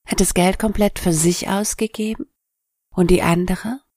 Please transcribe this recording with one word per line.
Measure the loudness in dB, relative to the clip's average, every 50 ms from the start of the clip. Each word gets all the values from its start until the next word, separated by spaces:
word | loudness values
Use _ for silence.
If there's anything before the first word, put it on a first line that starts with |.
| _
hat | -4 0 2
das | 2 2 2
Geld | 2 2 2 2 0
komplett | -2 -2 0 2 0 0 0 -2
für | -2 0 0
sich | 2 2 0 0 0 -4 -4
ausgegeben | -2 -2 -2 -4 -4 -4 -6 -6 -4 -6 -6 -6 -6 -8 -10 -14 _ _ _ _ _ _ _ _ _ _ _ _ 0
und | 0 4 4
die | 4 4
andere | 4 2 2 2 0 -2 -2 -4 -4 -8 -8 -8 -12 _ _